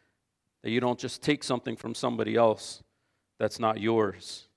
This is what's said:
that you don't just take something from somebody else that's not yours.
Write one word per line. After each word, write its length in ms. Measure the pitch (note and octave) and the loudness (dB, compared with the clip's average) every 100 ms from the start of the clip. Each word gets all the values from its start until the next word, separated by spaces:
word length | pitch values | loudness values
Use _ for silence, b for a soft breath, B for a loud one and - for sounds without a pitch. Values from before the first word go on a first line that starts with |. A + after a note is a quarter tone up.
| _ _ _ _ _ _ | _ _ _ _ _ _
that 60 | A2+ | -2
you 100 | A#2+ | 0
don't 200 | B2 A#2+ | 0 -2
just 220 | B2+ - | -6 -4
take 220 | - D3 | -2 -2
something 320 | - B2 B2 A2+ | -2 -4 -4 -8
from 180 | A#2 | -8
somebody 420 | A#2 B2+ A2+ A2 A2+ | -4 -2 -2 0 6
else 460 | A2+ G#2+ - - - _ _ _ _ - | 6 4 -4 -16 -20 _ _ _ _ -4
that's 200 | G#2+ - | -4 0
not 200 | A2 G#2+ | -2 0
yours. 680 | G#2+ A2+ G2+ F#2 - - - | 2 4 2 -2 -14 -16 -18